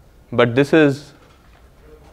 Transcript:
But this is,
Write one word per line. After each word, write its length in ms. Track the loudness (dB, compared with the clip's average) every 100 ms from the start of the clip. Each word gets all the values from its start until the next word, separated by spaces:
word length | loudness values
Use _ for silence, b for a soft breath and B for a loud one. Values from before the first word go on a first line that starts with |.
| _ _ -8
But 240 | -2 0
this 180 | 0 0
is, 400 | 2 0 -2 -12 -20 _ _ _ _ _ _ -20 -20 -20